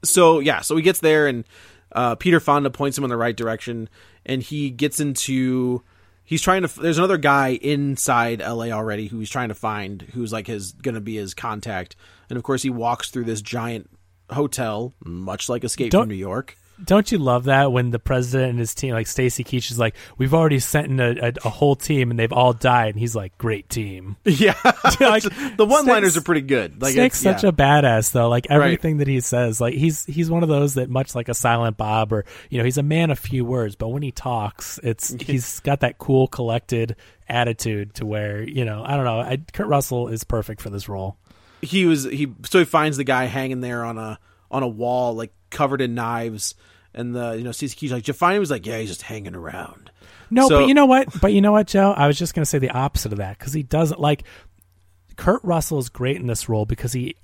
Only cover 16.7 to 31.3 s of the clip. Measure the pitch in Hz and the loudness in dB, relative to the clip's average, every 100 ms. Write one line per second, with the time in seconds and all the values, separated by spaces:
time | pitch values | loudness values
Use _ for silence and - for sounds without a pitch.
16.7 | _ 185 202 208 208 135 123 127 135 139 | _ 2 2 4 0 2 2 4 4 4
17.7 | 123 123 117 - 131 123 131 127 120 113 | 2 0 -2 -2 -2 0 0 0 -2 -4
18.7 | - 135 113 110 - 127 - 120 127 - | -4 -4 -4 -4 0 0 -2 -4 -4 -4
19.7 | 120 113 - - - 131 160 160 139 - | 0 -2 -2 -20 -4 2 4 4 2 2
20.7 | 151 147 131 120 123 120 123 113 - 147 | -2 0 0 0 0 -2 -2 -6 2 2
21.7 | 139 - 147 120 117 113 123 127 117 131 | 2 0 0 0 0 0 4 4 4 4
22.7 | 123 110 104 117 113 92 _ 117 104 - | 4 2 -2 -4 -4 -8 _ -4 -4 -6
23.7 | 120 101 92 95 101 220 143 202 - 254 | -8 -8 -10 -12 -2 0 4 4 4 2
24.7 | - - - 262 214 214 180 277 214 214 | 4 2 4 4 4 0 -4 -8 2 6
25.7 | 285 277 226 196 165 156 160 135 131 90 | 6 6 4 4 2 0 0 2 0 0
26.7 | 73 135 131 127 - 196 196 202 160 139 | -4 0 4 4 4 0 4 2 4 6
27.7 | 147 139 110 107 127 117 120 - 147 139 | 6 6 4 2 2 2 2 4 4 4
28.7 | 117 165 151 139 131 123 120 120 110 120 | 2 0 0 0 0 0 0 0 0 -2
29.7 | 131 160 151 - 147 165 165 165 143 143 | 2 0 0 -6 -4 0 0 2 2 2
30.7 | 135 127 123 135 123 117 | 0 -2 -2 -2 -6 -6